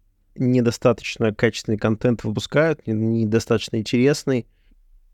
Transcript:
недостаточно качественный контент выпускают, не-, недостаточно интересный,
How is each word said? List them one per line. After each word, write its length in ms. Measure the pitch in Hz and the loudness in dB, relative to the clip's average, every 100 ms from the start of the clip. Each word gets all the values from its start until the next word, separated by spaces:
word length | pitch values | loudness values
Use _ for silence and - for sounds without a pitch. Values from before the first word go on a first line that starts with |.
| _ _ _ | _ _ _
недостаточно 1000 | - 127 127 117 - 127 113 - - 113 | -4 2 2 2 2 2 0 -4 -2 -2
качественный 440 | 104 113 - - 107 | 2 0 0 -4 -2
контент 460 | 110 107 123 113 | 0 0 0 0
выпускают, 600 | 110 104 - 147 160 151 - | -4 -6 -2 0 0 -2 -4
не-, 380 | 110 110 113 | -2 0 0
недостаточно 520 | 110 113 - 113 - 113 | 0 0 0 -2 -2 -6
интересный, 680 | 107 120 131 147 - 127 - _ _ _ _ - _ | -2 2 2 0 -2 -4 -4 _ _ _ _ -20 _